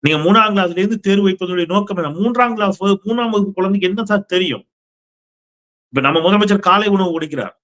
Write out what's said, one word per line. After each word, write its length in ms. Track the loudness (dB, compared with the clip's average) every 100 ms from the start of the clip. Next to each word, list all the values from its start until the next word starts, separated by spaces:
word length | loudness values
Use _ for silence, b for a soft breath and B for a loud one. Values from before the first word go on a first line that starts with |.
நீங்க 140 | 2 2
மூணாம் 280 | 2 4 4 2
கிளாஸ்ல 240 | -2 -2
இருந்து 160 | -2 -2 0
தேர்வு 180 | 2 2
வைப்பதனுடைய 400 | -2 -4 -4 -2
நோக்கம் 280 | -2 -2 -6
என்ன? 100 | -6 -2
மூன்றாம் 360 | -2 0 0 0
கிளாஸ் 200 | -2 0
வகுப்பு, 260 | 0 0 0
மூணாம் 220 | -2 -2
வகுப்பு 200 | -2 -2 -2
குழந்தைக்கு 280 | -2 0 -2
என்ன 140 | -4 -2
சார் 120 | -2 0
தெரியும்? 280 | -2 -2 -6 _ _ _ _ _ _ _ _ _ _ _ _ _
இப்ப 120 | -2 0
நம்ம 160 | 2 2
முதலமைச்சர் 420 | 2 4 2 4
காலை 220 | 2 2 0
உணவு 200 | 0 -2
கொடுக்கிறார் 400 | -6 -6 -8 _